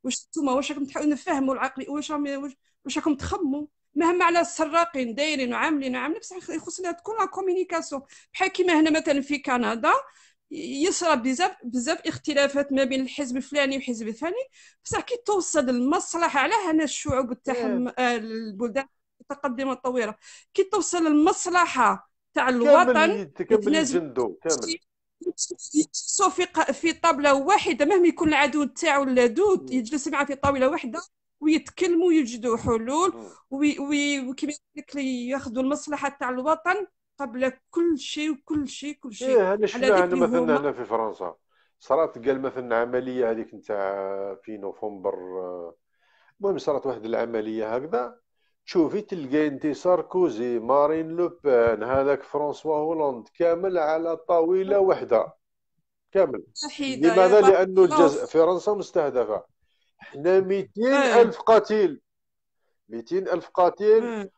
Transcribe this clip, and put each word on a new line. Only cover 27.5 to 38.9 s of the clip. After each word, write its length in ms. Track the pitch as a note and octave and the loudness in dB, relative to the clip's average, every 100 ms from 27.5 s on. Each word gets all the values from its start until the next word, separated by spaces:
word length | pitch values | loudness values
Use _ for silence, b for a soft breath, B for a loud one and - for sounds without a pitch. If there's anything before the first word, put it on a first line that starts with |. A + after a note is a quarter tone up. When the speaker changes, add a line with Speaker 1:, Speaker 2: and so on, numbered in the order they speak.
| G#4 - C#4 | 2 2 0
Speaker 1:
مهما 240 | D4 F#4+ F4 | 2 6 4
يكون 200 | - D#4 | 4 2
العدو 360 | D4 C#4+ D4+ | 2 2 0
تاعو 380 | C#4+ - E4 C#4 | -4 -2 0 2
اللدود، 580 | C4+ B3+ A#3+ A3 G#4 F#4 | 2 2 2 4 2 2
Speaker 2:
مم. 160 | C3 B3+ | 0 -6
Speaker 1:
يجلس 300 | A3 D4 D#4+ | -4 -6 -4
معاه 160 | C#4 | -2
في 100 | C#4+ | -2
طاولة 340 | C4+ C#4+ C#4 B3+ | 0 0 2 0
واحدة 320 | D#4+ B3+ D4+ - _ _ _ | 0 -6 -10 -14 _ _ _
ويتكلموا 680 | D4+ D#4 - - F4+ E4+ F4+ | 0 0 -2 -4 0 2 4
ويوجدوا 480 | D#4+ A#3+ A#3+ A#3+ A#3 | 4 2 -4 -2 -2
حلول، 560 | - A3+ A3+ D4 F#4 | 0 -2 0 0 0
Speaker 2:
مم. 140 | A#3 G3+ B _ | -2 -18 B _
Speaker 1:
وي-، 280 | C4+ D4 - | 0 0 0
وي-، 500 | C#4 D4 C#4+ C#4+ B3+ | -2 -2 0 -2 -6
وكيما 240 | C4 D4 | -6 -8
يقول 100 | - _ D4 | -8 _ -18
لك 200 | - C#4+ | -12 -6
لي 320 | C4 B3+ A#3+ | -4 -6 -6
ياخذوا 340 | C4+ C4 A3+ | -6 -6 -4
المصلحة 460 | C4 C#4+ D4+ D4 C#4 C#4+ | -2 -2 -6 -6 -6 -6
تاع 100 | B3+ | -6
الوطن 560 | B3+ C4+ D#4 F4 F#4+ F#4 _ _ _ | -4 -2 -2 -2 -4 -6 _ _ _
قبل 340 | C#4 B3 C4 B3+ _ | -10 -4 -4 -4 _
كل 280 | E4+ E4+ C#4+ | -2 0 0
شيء 340 | - D4+ D4+ | -4 -6 -4
وكل 360 | C#4+ _ D4+ C4 | -6 _ -6 -4
شيء، 260 | - C#4+ | -8 -12